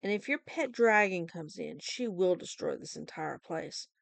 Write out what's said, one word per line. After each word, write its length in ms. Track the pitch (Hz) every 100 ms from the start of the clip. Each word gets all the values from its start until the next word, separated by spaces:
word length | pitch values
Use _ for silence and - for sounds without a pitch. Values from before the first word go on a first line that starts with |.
And 80 | 196
if 160 | 208 202
your 120 | 294
pet 320 | - - 285
dragon 560 | 240 233 214 208 185 165
comes 300 | 175 156 185
in, 220 | 156 147
she 280 | - - 240
will 280 | 180 185
destroy 420 | 180 - - - 143
this 180 | 143
entire 420 | 156 151 - 156 -
place. 480 | - 160 160 - - _